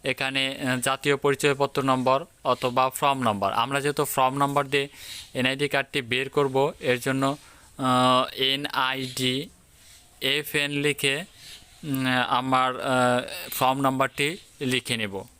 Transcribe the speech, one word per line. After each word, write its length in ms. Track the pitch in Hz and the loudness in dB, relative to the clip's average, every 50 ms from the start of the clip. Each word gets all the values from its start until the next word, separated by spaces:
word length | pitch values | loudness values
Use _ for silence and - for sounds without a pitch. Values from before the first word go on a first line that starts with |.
| - | -2
এখানে, 540 | 139 127 - 139 135 135 135 135 135 135 - | -4 -4 -2 -4 -2 -2 -2 -2 -2 -4 -4
আহ, 200 | - 127 127 127 | -2 -2 -2 0
জাতীয় 360 | 123 139 135 - - 143 139 | 0 0 -2 0 0 0 0
পরিচয়পত্র 680 | 139 - 143 139 135 - 143 139 135 143 139 - 147 | 2 2 0 0 2 2 2 2 2 0 0 0 -2
নম্বর 420 | 135 135 131 131 123 131 131 139 170 - _ _ _ | 2 2 2 2 4 2 2 2 0 -6 _ _ _
অথবা 460 | 139 123 - - 127 123 131 131 131 | 0 0 0 0 0 2 2 2 2
ফর্ম 320 | - - 151 143 139 131 | 0 0 0 0 2 2
নম্বর। 300 | 127 117 104 101 98 98 | 0 0 0 2 0 0
আমরা 280 | - 110 117 127 139 139 | 2 0 0 0 0 -2
যেহেতু 240 | 139 147 143 - 147 | 0 0 0 0 -2
ফর্ম 320 | - - - 131 131 135 | 0 2 2 2 2 4
নম্বর 300 | 143 143 139 139 143 143 | 2 0 2 2 0 0
দিয়ে 220 | 135 143 143 139 143 - - - - - - - - - | 2 0 -2 -2 -2 -10 -18 -16 -14 -14 -14 -16 -8 -4
এনআইডি 340 | - 127 131 135 135 143 131 | -2 0 0 0 0 -2 0
কার্ডটি 340 | - 139 135 - - 143 | 0 -2 -2 0 -4 -6
বের 260 | 123 113 120 127 135 135 | -4 -2 -2 -2 -2 0
করব, 440 | - 147 143 139 131 135 135 156 - - | 0 0 0 2 2 2 2 2 0 -4
এর 200 | - 135 123 123 | 0 0 0 0
জন্য, 360 | - 135 131 135 135 139 143 - - - - - - - - - | 0 -2 -2 0 0 -2 -2 -4 -12 -20 -20 -20 -20 -20 -10 -4
আহ, 540 | 135 127 127 127 127 127 127 127 127 - | 0 2 4 4 4 6 4 4 2 0
এনআইডি 1160 | - - 131 135 135 139 147 - - 135 131 127 135 135 131 127 127 127 131 127 127 135 160 - - _ _ _ _ - - - - - - _ _ - | -2 -2 -2 0 0 -2 -4 -4 -2 0 0 0 -2 -4 -6 -6 -4 -2 -2 -2 -2 -2 -6 -8 -16 _ _ _ _ -20 -20 -20 -20 -20 -20 _ _ -4
এফএন 500 | - 135 139 151 147 - - 151 143 143 | -2 0 0 0 -2 -2 -2 -2 -2 0
লিখে, 540 | 147 143 143 147 139 - - 139 135 147 185 - - - - - - - - - - - - | -2 -2 0 -2 -2 0 0 -2 -2 -2 -6 -12 -18 -20 -20 -20 -20 -20 -20 -20 -20 -14 -8
উম, 220 | 151 135 135 131 131 127 127 123 - | -6 -4 -2 0 0 2 0 2 2
আমার, 520 | 135 123 127 131 131 127 127 127 127 - | 0 0 0 2 2 2 2 2 0 -2
আহ, 420 | - 135 127 127 123 123 123 123 127 - - - - - | -2 0 2 4 4 4 2 2 -2 -4 -10 -12 -12 -10
ফর্ম 300 | - - 135 127 131 139 | -2 0 2 2 2 2
নাম্বারটি 560 | 139 135 135 131 135 131 - - 139 147 175 - - - - - | 0 0 2 2 0 0 0 -2 -2 -2 -2 -6 -14 -20 -12 -6
লিখে 360 | 147 127 127 127 - - 120 | -2 0 0 0 0 -2 -4
নেব। 280 | 113 110 101 95 95 - - - | -4 -4 -6 -6 -10 -12 -12 -18